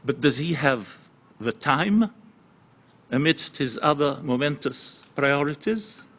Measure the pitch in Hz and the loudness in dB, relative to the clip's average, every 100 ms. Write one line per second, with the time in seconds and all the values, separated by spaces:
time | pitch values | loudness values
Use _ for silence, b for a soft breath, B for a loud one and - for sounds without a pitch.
0 | 127 135 143 123 165 151 139 127 101 - | -4 0 0 0 -4 0 2 0 -6 -20
1 | - _ _ _ 110 - 147 139 190 208 | -20 _ _ _ -6 -2 0 2 4 4
2 | 220 - - _ _ _ _ _ _ _ | 2 -2 -20 _ _ _ _ _ _ _
3 | _ 127 151 160 - - 135 113 151 143 | _ 0 2 0 -4 -6 -6 0 0 2
4 | 143 135 135 123 147 147 135 131 - - | 0 0 -2 0 0 -2 -6 -6 -12 -16
5 | - - 139 143 143 147 - 220 208 - | -12 0 2 2 0 -2 -2 -2 -4 -18
6 | - | -20